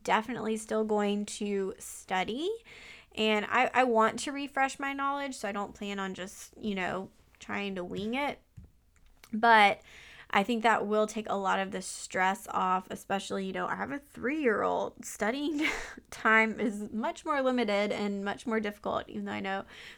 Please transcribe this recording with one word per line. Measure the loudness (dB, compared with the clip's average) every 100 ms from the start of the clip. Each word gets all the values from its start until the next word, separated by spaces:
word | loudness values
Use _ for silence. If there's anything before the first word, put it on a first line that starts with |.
definitely | 2 2 2 -4 -4 -4
still | -2 -2
going | 0 0 2 0 -4
to | -6 -2 -2 -2 -6
study, | -14 -16 -4 -2 -2 -2 -4 -4 -10 -20 -20 -20 -14 -2
and | 2 2 2
I, | 2 4
I | 4
want | 4 6 4 2
to | -6
refresh | -6 -4 0 -2 -2
my | -6
knowledge, | -2 -2 -2 -6
so | -6 -6
I |
don't | -6 -8
plan | -8 -6 -4
on | -4
just, | -6 -10 -12 -18 -6
you | -4
know, | -2 -2 -4 -8 _ _ _
trying | -8 -6 -4
to | -6
wing | -6 -6 -4
it. | -2 -4 -6 _ -20 -20 _ _ _ -20 _ -8
But | 4 10 10 10 6 -8 -20 -20 -20 0
I | 2
think | 2 4
that | 4 4 4
will | 2 2
take | -2 -2
a |
lot | -2 2 0
of | 0
the | -6
stress | -8 -10 -6 2 2 0 -4
off, | -2 2 0 -2
especially, | -12 -4 -4 -2 -4 -4
you |
know, | -4 -4
I |
have | -4 -6
a | -8
three-year-old. | -10 -6 -4 2 2 2 2 0 -2 -6
Studying | -14 -4 -2 -2 -2 0 -2 -2 -8
<laughs> | -14 _
time | -2 4 6 4 0
is | -2 -4 -8
much | -4 -4 -4
more | -2 0
limited | 2 2 2 2 0
and | 0 -2 -2
much | -4 -6 -2
more | -2
difficult, | -2 -6 -4 -4 -4
even | -8
though | -6
I | -6
know | -4 -6 -8 -16 -20